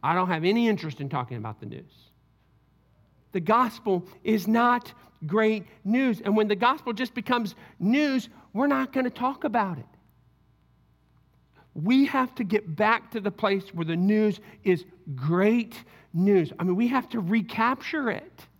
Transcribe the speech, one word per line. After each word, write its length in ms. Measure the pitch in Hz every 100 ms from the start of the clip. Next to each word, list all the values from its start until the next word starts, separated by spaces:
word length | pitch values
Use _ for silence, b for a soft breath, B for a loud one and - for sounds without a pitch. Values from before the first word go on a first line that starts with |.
I 140 | 135
don't 140 | 175 185
have 160 | 165
any 240 | 170 226 233
interest 320 | 208 160 135
in 80 | 139
talking 300 | 139 123 120
about 200 | 110 104
the 80 | -
news. 240 | - - _ _ _ _ _ _ _ _ _ _ _ _ _ _
The 80 | 190
gospel 680 | 165 226 247 - 214 180 175 -
is 240 | - 220 175
not 460 | 233 240 240 - - B _ 151
great 380 | 208 220 214 175 B
news. 380 | 196 240 269 208
And 160 | 202 214
when 100 | 214
the 80 |
gospel 380 | 208 240 294 -
just 220 | 226 254
becomes 400 | - - 247 214 - B B
news, 480 | 190 269 302 262 - B B
we're 140 | 196 285
not 260 | 269 262
gonna 180 | 262 254
talk 340 | - 247 277
about 340 | 302 226 196 156
it. 80 | - _ _ _ _ _ _ _ _ _ _ _ _ _ _ _ _ b b
We 300 | - 165 262 277
have 280 | 269 254
to 100 | -
get 320 | 196 208 185 151
back 340 | 214 226 -
to 80 | 226
the 100 | 196
place 440 | 190 208 196 190
where 120 | 170 165
the 100 | 165
news 440 | 190 214 214 208 B B
is 220 | 202 180 - - -
great 600 | 131 139 175 202 240 220 - - B B
news. 400 | 165 190 196 156 -
I 60 |
mean, 120 | 180 180
we 120 | 240
have 200 | 262 -
to 100 | 233
recapture 880 | 175 220 180 - 226 262 - 320 254
it. 360 | - 359 - - _